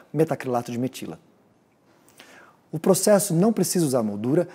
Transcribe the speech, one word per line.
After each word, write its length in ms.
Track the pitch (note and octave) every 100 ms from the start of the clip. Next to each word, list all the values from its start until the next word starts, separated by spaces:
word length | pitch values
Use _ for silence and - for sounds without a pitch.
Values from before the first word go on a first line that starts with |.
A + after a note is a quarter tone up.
| -
metacrilato 600 | D3 D#3 C3+ C3 B2 A#2
de 40 | A#2+
metila. 400 | B2+ - F#2+ D#2+ _ _ _ _ _ _ _ _ _ - - - - _ -
O 80 | D#3
processo 560 | F#3+ F3+ A3 G3+ -
não 200 | E3 G#3+
precisa 320 | A3 E3+ F#3
usar 180 | D3+ B2
moldura 420 | G#2+ G2+ A#2 D#3+ -